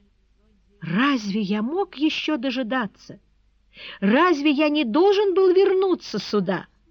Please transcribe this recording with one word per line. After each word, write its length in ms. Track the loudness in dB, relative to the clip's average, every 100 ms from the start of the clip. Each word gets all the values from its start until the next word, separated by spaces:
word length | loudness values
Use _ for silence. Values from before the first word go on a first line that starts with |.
| _ _ _ _ _ _ _ _
«Разве 580 | -6 -2 0 0 -2 -4
я 220 | -2 -2
мог 340 | -2 -4 -4 -2
ещё 400 | -4 -2 -4 -4
дожидаться? 840 | -4 -4 -4 -4 -6 _ -20 -20 _ _ _ _ _ -20 -20 -4
Разве 500 | 2 4 4 2 2
я 160 | 2 0
не 160 | 0
должен 500 | 0 2 4 4 2
был 200 | 2 4
вернуться 680 | 4 4 2 0 -2 -6 -10
сюда?» 480 | -4 -2 -2 -4 -8 _ _